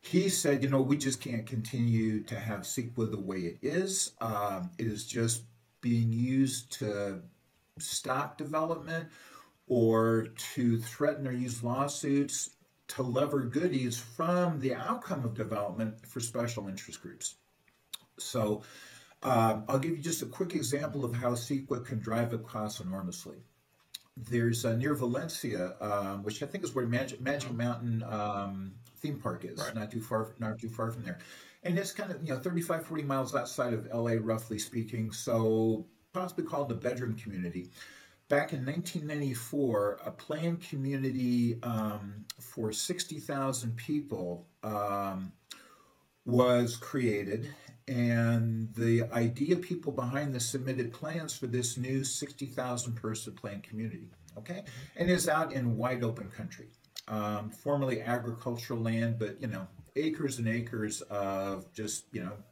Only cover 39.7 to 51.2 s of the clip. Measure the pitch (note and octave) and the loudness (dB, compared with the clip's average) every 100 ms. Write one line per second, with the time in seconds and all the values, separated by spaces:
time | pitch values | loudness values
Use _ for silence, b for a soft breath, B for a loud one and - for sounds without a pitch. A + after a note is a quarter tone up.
39.7 | G#2+ G#2 G2+ - - - D#3+ E3+ E3 - | 4 2 0 -8 -10 -6 -2 0 -2 -4
40.7 | C#3+ C3+ C#3 C3+ B2+ B2 B2 A#2+ A#2 A#2+ | -4 -2 0 0 2 2 4 4 2 -2
41.7 | A2+ G#2+ G#2 G2+ G#2 G#2+ - - - A2 | 0 0 -2 -8 -12 -14 -16 -12 -4 -2
42.7 | G#2+ - F3+ - D3+ - C#3 C3+ B2+ A#2 | -2 -2 -2 -4 -6 -4 -2 0 0 -2
43.7 | A#2 - D3+ C#3+ F#2+ F2+ F2 - _ G#2 | -4 0 -2 0 -4 -4 -6 -10 _ -4
44.7 | G#2 G2+ G2+ G2 F#2+ F#2 - _ B B | -2 0 0 -2 -2 -6 -10 _ B B
45.7 | B B B B _ - B2 B2 B2 A#2 | B B B B _ 4 6 8 8 4
46.7 | - - C3+ A#2+ G#2 F#2+ G#2+ A#2+ B B | -2 -4 2 2 2 0 -2 -4 B B
47.7 | B - B2 A#2+ A#2 A#2 A#2 A2+ A2+ A2 | B -4 2 4 6 6 6 4 2 -2
48.7 | A2+ A#2 A#2 - A#2 A#2 A#2+ D3 F3 - | 2 6 6 4 2 2 2 4 4 2
49.7 | E3+ D3 C3 B2 C#3 D3 B2+ A#2 C#3 C3 | -2 -2 0 0 0 0 0 -2 -2 -2
50.7 | B2 A#2 - D#3 E3 | -2 -2 -4 -4 -4